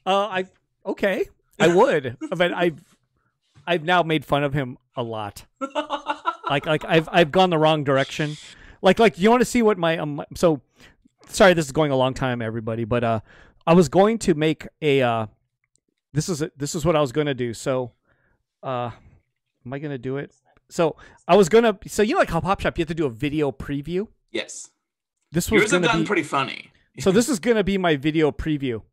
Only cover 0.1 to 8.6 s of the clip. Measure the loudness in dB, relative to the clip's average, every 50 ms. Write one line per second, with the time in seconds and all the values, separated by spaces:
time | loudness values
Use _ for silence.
0.1 | 0 0 -2 -2 -4 -6 -6 -8 _ _ _ _ _ _ -10 -10 -6 -2 -2 -2
1.1 | -2 -2 -4 -6 -10 _ _ _ _ 2 2 4 6 6 4 4 2 0 -2 -4
2.1 | -8 -10 -10 -6 -2 0 0 0 0 0 -2 -2 -2 -4 -10 _ _ _ _ _
3.1 | _ _ _ _ _ _ _ _ _ _ _ -4 -4 -2 0 2 2 2 2 2
4.1 | 0 -2 -2 0 0 0 0 0 -2 -2 -4 -6 -8 -14 _ _ _ -10 -8 -8
5.1 | -8 -8 -8 -10 -12 -14 -20 _ _ -10 -10 -8 -6 -6 -6 -6 -8 -8 -6 -8
6.1 | -10 -6 -6 -6 -6 -6 -4 -4 -2 -2 0 0 -2 -2 0 0 2 2 2 2
7.1 | 2 2 2 4 4 2 2 4 4 4 4 4 2 2 0 0 0 0 0 -2
8.1 | -4 -6 -6 -6 -6 -10 -16 -20 -20 -20